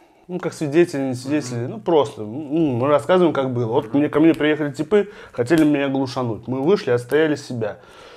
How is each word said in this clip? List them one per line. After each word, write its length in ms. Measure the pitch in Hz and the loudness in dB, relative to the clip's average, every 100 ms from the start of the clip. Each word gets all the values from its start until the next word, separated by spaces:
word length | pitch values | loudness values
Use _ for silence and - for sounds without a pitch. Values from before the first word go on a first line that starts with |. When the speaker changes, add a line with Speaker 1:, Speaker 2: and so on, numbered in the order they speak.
| _ _ - | _ _ -12
Speaker 1:
ну, 140 | 180 | -8
как 120 | 165 | -6
свидетели, 500 | - 151 156 175 139 | -6 0 2 2 0
не 120 | 135 | -4
свидетели, 460 | 123 123 202 123 120 | -4 -2 -4 -2 -6
Speaker 2:
Мгм. 100 | 127 | -8
Speaker 1:
ну, 100 | 220 | -6
просто, 420 | 208 160 135 - | 0 2 2 -4
ну, 540 | 104 123 147 156 156 117 | -10 -10 -4 -2 0 0
мы 120 | 135 | 2
рассказываем, 440 | 143 - 185 170 | 2 4 4 4
как 200 | 135 131 | 2 -2
было. 140 | 120 113 | -2 -2
Вот 200 | 127 - | -2 0
Speaker 2:
Мгм. 100 | 143 | 0
Speaker 1:
мне, 100 | 147 | 0
ко 100 | 147 | 4
мне 140 | 160 | 4
приехали 380 | 151 151 151 147 | 4 2 0 -2
типы, 380 | 135 147 208 202 - - | -6 0 0 0 -8 -10
хотели 320 | - 120 165 | -4 2 4
меня 240 | 151 143 139 | 4 2 0
глушануть. 600 | 135 135 131 120 104 123 | -2 -2 -4 -4 -6 -6
Мы 120 | 131 | -2
вышли, 280 | 143 208 131 | 0 0 2
отстояли 460 | 123 120 147 156 147 | -2 0 0 2 -2
себя. 420 | - 123 104 - - - - | -6 -6 -6 -8 -18 -20 -20